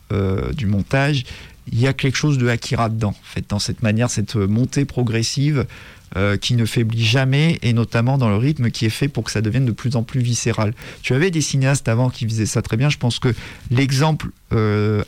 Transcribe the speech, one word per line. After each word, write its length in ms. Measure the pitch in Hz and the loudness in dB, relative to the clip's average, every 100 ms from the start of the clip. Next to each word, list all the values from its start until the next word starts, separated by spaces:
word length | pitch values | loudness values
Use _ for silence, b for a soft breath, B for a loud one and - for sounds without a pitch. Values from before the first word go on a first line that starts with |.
| - | -4
euh, 400 | 101 98 92 64 | 0 0 0 -2
du 140 | - 98 | -2 0
montage, 580 | 101 - 135 139 139 - B B B - | 0 0 0 2 0 -4 B B B -4
il 80 | 117 | 0
y 60 | 131 | 0
a 40 | |
quelque 240 | 131 135 - | 2 -2 0
chose 220 | 151 135 | 0 2
de 100 | 120 | 2
Akira 400 | 117 - 117 113 | 0 -2 -2 0
dedans, 220 | 110 104 | 0 -2
en 140 | 92 | -4
fait, 200 | - - - | -8 -10 -4
dans 100 | 104 | -4
cette 240 | - 90 | -4 -2
manière, 260 | 107 110 120 | 0 2 0
cette, 280 | - 101 110 | -2 -2 0
euh, 100 | 98 | 2
montée 380 | 110 127 143 | 2 0 0
progressive, 840 | 139 - 120 113 113 139 147 143 - B B B B 92 | -2 0 0 0 -2 0 2 2 -2 B B B B -2
euh, 200 | 101 98 | 0 0
qui 180 | - | 0
ne 100 | 120 | 0
faiblit 400 | 110 127 113 113 | 2 0 0 2
jamais, 540 | 110 131 131 139 165 165 | 2 2 2 2 2 2
et 100 | 120 | 0
notamment 460 | 117 110 117 123 139 | 0 2 2 2 2
dans 100 | 117 | 2
le 80 | 101 | 2
rythme 340 | 135 151 117 | 2 2 -2
qui 140 | - 110 | 0 -2
est 40 | |
fait 160 | - 139 | 0 -2
pour 160 | 120 | -2
que 80 | 107 | -4
ça 100 | 107 | -2
devienne 220 | 107 127 127 | 0 0 0
de 40 | |
plus 240 | 98 123 | 0 -2
en 80 | 117 | -2
plus 180 | 113 135 | -2 -2
viscéral. 540 | 120 117 117 110 107 - B B | 0 0 0 0 -2 -4 B B
Tu 120 | - | -2
avais 160 | 131 190 | 2 2
des 100 | 165 | 0
cinéastes 460 | 143 139 135 139 - | 0 0 2 0 0
avant 240 | 113 127 | 0 0
qui 140 | - 113 | -2 -4
faisaient 200 | 110 104 | -2 0
ça 160 | 117 | -2
très 140 | - 139 | -2 0
bien. 120 | 151 | 0
Je 100 | - | 0
pense 220 | 165 - | -2 0
que 120 | 127 - B B B | -2 -2 B B B
l'exemple, 600 | 120 135 135 160 156 180 - - | 2 2 2 2 0 -4 -12 -4
euh, 520 | 113 107 104 107 104 | 0 2 2 2 0